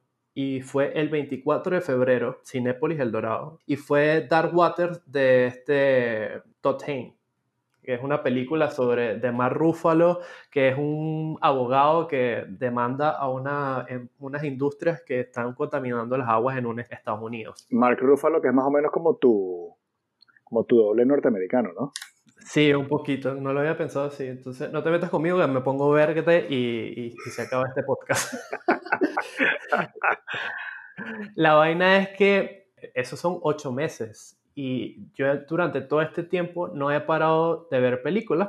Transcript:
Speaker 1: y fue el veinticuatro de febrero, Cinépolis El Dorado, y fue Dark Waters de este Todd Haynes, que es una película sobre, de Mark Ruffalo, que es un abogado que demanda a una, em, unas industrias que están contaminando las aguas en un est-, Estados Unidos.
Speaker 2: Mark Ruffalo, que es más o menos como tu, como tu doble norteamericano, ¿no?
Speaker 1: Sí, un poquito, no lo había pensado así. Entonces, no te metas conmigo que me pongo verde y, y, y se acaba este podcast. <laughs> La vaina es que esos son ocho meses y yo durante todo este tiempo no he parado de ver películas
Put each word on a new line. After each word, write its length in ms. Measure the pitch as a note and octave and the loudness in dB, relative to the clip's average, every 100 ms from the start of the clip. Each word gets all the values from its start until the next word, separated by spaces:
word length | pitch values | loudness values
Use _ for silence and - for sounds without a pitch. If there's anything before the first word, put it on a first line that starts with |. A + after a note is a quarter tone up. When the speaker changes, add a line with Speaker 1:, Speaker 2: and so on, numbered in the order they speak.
| _ _ _ | _ _ _
Speaker 1:
y 280 | - C3+ C3 | -6 -4 -6
fue 300 | C3 C3+ C#3+ | -4 -2 0
el 160 | D#3+ D3+ | 0 -2
veinticuatro 640 | D3+ C3+ C3 D3 D3 F#3 | -2 -4 -4 -2 -2 0
de 60 | F3+ | -2
febrero, 600 | E3+ B2+ B2+ A#2+ A#2+ - | 0 2 2 2 0 -6
Cinépolis 540 | - C3 A#2+ B2+ D#3 D#3 | -8 -4 -2 -2 -2 -2
El 120 | A#2+ | -2
Dorado, 480 | A2 A2 A2 D#3 D#3+ | -2 -4 -4 -8 -12
y 100 | - | -6
fue 520 | C#3+ - D3 D3+ D#3+ C3 | -6 0 2 4 2 2
Dark 260 | E3 E3 | 2 2
Waters 460 | F3 E3 E3+ F3 E3 - | 4 2 2 -4 -4 -6
de 360 | C#3 C3 B2+ B2 | 2 6 6 4
este 960 | B2 - C#3+ C#3 C3 A#2+ A2 G#2 G2+ - _ | -2 0 2 4 4 2 -2 -4 -8 -16 _
Todd 180 | C#3 C3+ | -2 -2
Haynes, 300 | - C3+ - _ _ _ _ _ _ _ | -4 -8 -10 _ _ _ _ _ _ _
que 140 | - | -6
es 80 | A#2+ | -4
una 180 | C#3 D3 | -2 0
película 480 | C#3+ B2 B2+ D#3 D3+ | 0 0 0 0 0
sobre, 480 | - B2 A#2+ A#2+ G#2 | 0 0 2 0 -2
de 140 | B2 | -2
Mark 260 | A#2+ C#3 D3+ | 0 0 2
Ruffalo, 600 | D#3+ D#3+ E3+ D#3+ E3+ F3 - - - | 0 2 2 4 4 2 -6 -18 -6
que 180 | C#3 C3+ | 0 2
es 80 | C3 | 2
un 600 | D3 D3+ D#3 D#3 D#3+ D3+ | -2 -2 -4 -4 -6 0
abogado 640 | D#3+ C3+ A#2+ C3+ D3 E3 D#3+ | 0 2 2 4 4 4 0
que 380 | C3+ B2 A2 G#2+ | 0 0 -2 -6
demanda 640 | F#2+ B2+ A#2+ A#2+ C3+ D3+ | -6 -4 -2 -2 0 -2
a 180 | D3+ C#3 | -2 -4
una, 580 | C3 C3+ C#3+ C#3 C3 B2 | -4 -4 -4 -4 -6 -6
em, 200 | B2+ B2 _ | -10 -12 _
unas 240 | C#3 C#3+ | -10 -6
industrias 580 | D3+ C3 C#3 C#3+ E3 D#3+ | -6 -2 -2 -2 -4 -4
que 200 | - B2+ | -4 -4
están 340 | B2 B2 A#2+ | -4 -6 -6
contaminando 600 | B2 D3 C#3+ B2+ A#2+ A#2 | -4 -4 -4 -4 -4 -2
las 140 | C3 A#2+ | -2 2
aguas 260 | A2+ B2+ | 2 2
en 120 | C3 A#2 | -2 -4
un 140 | A2+ | -6
est-, 120 | A#2+ | -10
Estados 300 | B2 - G#2+ | -10 -6 -6
Unidos. 420 | A2+ A#2 A2 - _ | -6 -10 -12 -16 _
Speaker 2:
Mark 260 | A#2 B2 A#2+ | 2 4 4
Ruffalo, 400 | B2+ C#3 D#3 D#3 | 4 4 4 2
que 100 | C3 | 2
es 40 | |
más 120 | B2+ | 2
o 40 | C3+ | 2
menos 220 | D3 D3 | 2 2
como 260 | D#3+ E3+ C3+ | 2 0 4
tu, 580 | B2+ G#2 F#2 F2 E2+ - _ _ _ _ _ _ | 4 4 0 -6 -12 -18 _ _ _ _ _ _
como 220 | _ A2+ | _ -2
tu 120 | G#2 A#2+ | 6 6
doble 260 | G#2 A2 | 6 4
norteamericano, 720 | B2 C#3+ C#3+ G#2 F#2 B2+ G#2 | 4 4 2 0 0 -2 -2
¿no? 180 | F2 C3+ - - _ _ _ | -4 -8 -10 -18 _ _ _
Speaker 1:
Sí, 320 | - D3+ D3 | -4 2 4
un 140 | C#3+ C3 | 2 0
poquito, 460 | D3 D3 C3+ C3 | -4 -2 -4 -4
no 180 | C#3 C3+ | -4 -4
lo 80 | C#3 | -2
había 160 | D3+ | -2
pensado 300 | D#3+ D3+ C#3+ | -2 -4 -4
así. 200 | C#3+ C#3+ | -6 -6
Entonces, 460 | C3 B2+ C3 B2+ C#3+ | -10 -10 -12 -10 -6
no 100 | D3+ | -4
te 80 | D#3+ | -2
metas 200 | E3+ F3 | -2 0
conmigo 280 | E3+ E3 F3+ | -2 0 2
que 100 | D3 | 2
me 120 | C3 | 0
pongo 320 | C3 C3+ C#3+ | -2 0 4
verde 560 | D3+ D3+ D#3+ D#3+ E3+ - | 4 4 2 2 2 2
y, 60 | |
y, 520 | C3+ A#2+ A#2 G#2+ A#2 A#2+ | -2 -2 -4 -6 -8 -10
y 220 | A2+ A#2+ | -12 -12
se 120 | - | -10
acaba 240 | A2 B2+ C3 | -4 -2 -2
este 160 | C3+ | -4
podcast. 500 | C3 B2 - B2 - | -4 -4 -2 -4 -4
<laughs> 60 | A#3+ - - - - - - - - - - C4 - - - - - E3+ - - - - - - - - - A3+ A3 G3+ | -10 -12 -4 -2 -2 -2 -2 0 -2 -6 -2 -2 -2 -2 -4 -4 -4 -2 -2 -6 -10 -8 -10 -12 -16 -18 -14 -12 -12 -8
La 200 | - D#3+ | 0 4
vaina 420 | D3+ D#3+ E3+ F#3 G3 | 6 4 2 4 4
es 200 | F#3+ - | 2 2
que 540 | G3+ G3 - - _ _ - | 4 4 0 -8 _ _ -8
esos 260 | B2+ B2+ C#3+ | -6 -6 -4
son 200 | F3 F3+ | -4 -2
ocho 320 | D3+ D3+ C#3+ | -2 -2 -4
meses 640 | B2+ D#3+ - G#2+ - - _ _ | -4 -6 -6 -12 -12 -20 _ _
y 560 | - C3 B2+ G#2+ - G2+ | -10 -6 -6 -6 -12 -14
yo 120 | - C3+ C#3+ | -2 -2 -2
durante 360 | - E3 E3+ C3+ | -2 -2 -2 -4
todo 200 | C3 D3+ | 0 0
este 220 | D#3 - | 0 -4
tiempo 460 | E3+ F3+ F3 F3 F3 | -4 -4 -4 -6 -8
no 200 | C#3+ C#3+ | -4 0
he 120 | D3 | 0
parado 640 | D3+ D#3+ D#3+ D#3+ E3 E3 - | 0 2 2 2 2 -2 -2
de 120 | B2+ | 0
ver 200 | B2+ B2 | 2 0
películas 460 | D3 G3 A3+ D#3+ | -2 -2 0 0